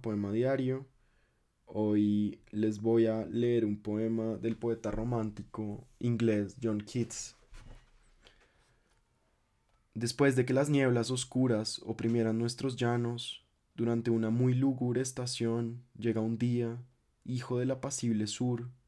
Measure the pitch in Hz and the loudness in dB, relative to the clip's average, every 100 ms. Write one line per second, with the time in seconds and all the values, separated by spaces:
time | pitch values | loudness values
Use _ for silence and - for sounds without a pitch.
0 | 120 104 101 110 127 135 127 131 135 _ | -4 -2 0 0 2 0 0 -2 -6 _
1 | _ _ _ _ _ _ - 107 107 104 | _ _ _ _ _ _ -10 -2 2 4
2 | 104 104 104 - - 107 110 104 113 117 | 4 4 2 -4 -8 -2 0 0 2 4
3 | 110 110 107 117 120 120 107 104 107 107 | 4 2 -2 0 2 2 2 -2 -2 -2
4 | 113 113 110 107 113 110 117 113 104 107 | 0 0 -2 -2 -4 -2 -2 -2 -2 -4
5 | 117 120 107 107 104 - 107 101 - _ | -2 -2 -2 -6 -10 -8 -8 -8 -14 _
6 | 120 117 117 107 98 - 113 107 107 120 | -2 2 2 2 -2 -4 -4 -2 -4 -4
7 | 117 - - - _ - - - - _ | -4 -6 -14 -16 _ -20 -18 -20 -20 _
8 | _ _ - _ _ _ _ _ _ _ | _ _ -20 _ _ _ _ _ _ _
9 | _ _ _ _ _ _ _ _ _ 113 | _ _ _ _ _ _ _ _ _ -6
10 | 117 - 139 127 127 127 147 143 135 120 | -4 4 4 4 4 2 4 4 4 4
11 | 117 127 - 127 127 110 110 - - 113 | 2 -2 -2 0 2 2 0 -6 -8 -2
12 | 113 117 113 113 120 120 135 123 120 120 | 0 2 2 0 -2 -2 -6 0 0 2
13 | 120 120 - - _ _ _ - 117 117 | -2 -4 -8 -12 _ _ _ -4 0 0
14 | 117 113 110 117 127 127 135 131 123 120 | 2 2 2 2 2 4 2 0 0 0
15 | 131 - 123 - 117 117 117 120 - - | -2 -4 -6 -2 0 0 -2 -6 -14 -4
16 | 113 110 110 113 123 120 117 120 123 _ | -2 0 0 0 0 2 -2 -6 -12 _
17 | _ _ - 127 - 123 127 131 139 - | _ _ -8 -6 -4 -2 0 -2 -4 -4
18 | 120 110 107 - 127 120 123 - | 0 0 0 -2 -2 -2 -4 -14